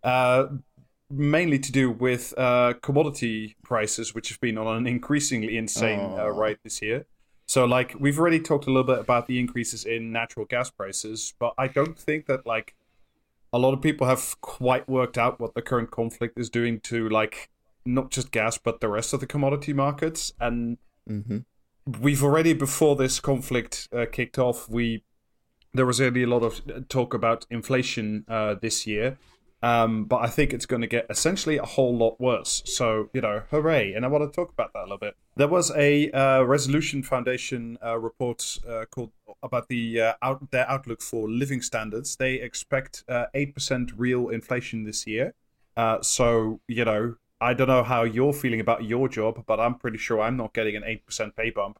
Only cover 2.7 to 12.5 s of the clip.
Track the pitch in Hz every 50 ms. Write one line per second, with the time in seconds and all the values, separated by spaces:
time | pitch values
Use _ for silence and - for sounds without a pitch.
2.7 | 120 123 - - 139 143 160 151 139 - - 117 110 110 110 107 - _ _ -
3.7 | 123 113 110 104 - - 117 - - 113 - - - - - 120 110 110 110 113
4.7 | 113 113 120 127 120 123 120 - 147 147 147 - 131 117 107 107 110 113 110 110
5.7 | - - 120 110 107 101 98 95 92 101 107 107 104 101 107 107 107 - _ 110
6.7 | - - - 107 113 131 - _ _ _ _ _ _ _ _ - - 131 127 123
7.7 | 123 127 123 - - - 139 143 143 151 165 175 165 160 160 - 156 139 143 -
8.7 | 131 131 131 127 131 120 104 - 123 120 120 - 127 123 123 123 123 123 117 -
9.7 | - 110 - 113 113 113 113 113 113 117 117 117 - - 107 - - 123 123 120
10.7 | _ _ 98 98 98 - - 110 110 110 - - - _ 120 117 - - 135 131
11.7 | 135 143 143 165 160 - - - 156 156 151 - 139 131 - 117